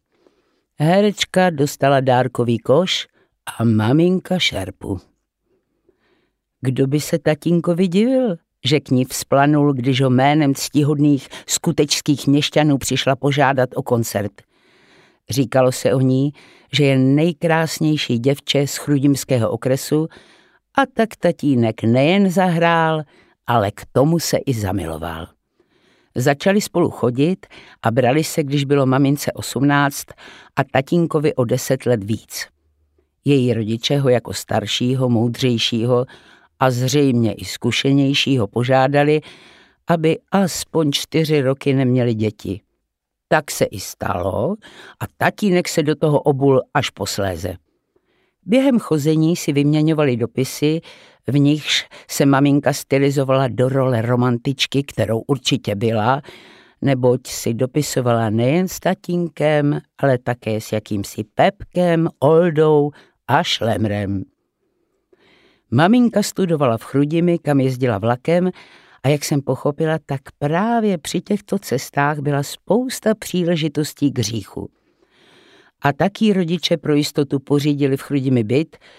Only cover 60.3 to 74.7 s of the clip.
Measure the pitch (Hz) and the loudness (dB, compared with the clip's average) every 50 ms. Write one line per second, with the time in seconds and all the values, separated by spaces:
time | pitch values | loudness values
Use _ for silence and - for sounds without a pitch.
60.3 | 120 - - 113 107 110 - - - 107 - - 110 101 101 - - - 107 - | -6 -4 -4 -4 -4 -4 -4 -4 -6 -6 -4 -4 -6 -6 -6 -6 -8 -10 -10 -6
61.3 | _ - 131 - - - - - - 175 180 175 165 165 165 160 - _ - 143 | _ 0 0 0 0 -4 -10 -8 -2 0 0 2 2 2 0 -2 -2 _ 2 4
62.3 | 160 160 180 175 156 151 156 156 156 147 143 147 - - - _ _ _ _ - | 4 4 4 2 2 2 2 4 4 4 2 0 -4 -10 -18 _ _ _ _ 0
63.3 | 127 139 135 - - - 107 113 107 95 110 101 101 104 104 95 98 95 - - | 0 0 2 0 -4 -2 -2 -2 0 0 -2 -2 -2 -4 -4 -4 -4 -6 -8 -10
64.3 | _ _ _ _ _ _ _ _ _ _ _ _ _ _ _ _ _ _ _ _ | _ _ _ _ _ _ _ _ _ _ _ _ _ _ _ _ _ _ _ _
65.3 | _ _ _ _ _ _ _ _ 110 127 160 185 233 254 240 226 - 208 208 - | _ _ _ _ _ _ _ _ 0 2 4 4 4 4 4 2 2 0 -2 -2
66.3 | - - 190 170 170 143 147 123 113 110 - - - 139 143 147 165 165 175 175 | -2 -4 -2 0 0 0 2 0 0 -2 -4 -4 -2 0 0 0 0 0 2 2
67.3 | 170 165 - 151 143 139 131 131 131 123 135 123 110 98 104 113 120 123 - - | 0 0 0 0 0 2 0 0 -2 -2 -2 -2 0 0 0 0 -2 -2 0 0
68.3 | 170 180 180 185 180 - - - - - _ _ _ _ - 135 151 143 - - | 0 0 0 -2 -4 -8 -14 -20 -20 -20 _ _ _ _ 0 0 0 0 0 -2
69.3 | 156 143 135 - 135 - - 147 143 - 165 156 160 156 - - 143 135 - - | -4 -2 -2 -2 -4 -2 -4 -4 -4 -2 -2 -2 -2 -4 -6 -8 -8 -10 -10 -14
70.3 | - _ 143 147 156 170 208 233 233 233 214 214 190 156 - - - 180 - - | -10 _ -4 -2 -2 0 0 0 0 0 0 0 -2 -4 -4 -6 -6 -6 -4 -4
71.3 | 208 202 - - 190 196 - - - 139 - - - 139 143 143 151 147 139 147 | -4 -6 -4 -6 -6 -6 -4 -4 -6 -6 -6 -6 -4 -2 0 0 -2 -2 -4 -2
72.3 | 143 143 143 - - - _ - 180 240 254 262 - - - 220 214 - - - | -2 -2 -4 -6 -10 -10 _ 0 0 0 0 -2 -6 -4 -2 -2 -2 -2 -4 -4
73.3 | - 180 175 165 180 156 160 156 147 147 151 - - - 143 139 123 123 113 - | -4 -2 0 0 0 -2 -2 -4 -4 -4 -6 -6 -4 -2 -2 -2 0 -2 -4 -4
74.3 | 113 110 98 - - - 90 - | -6 -8 -10 -10 -12 -12 -14 -14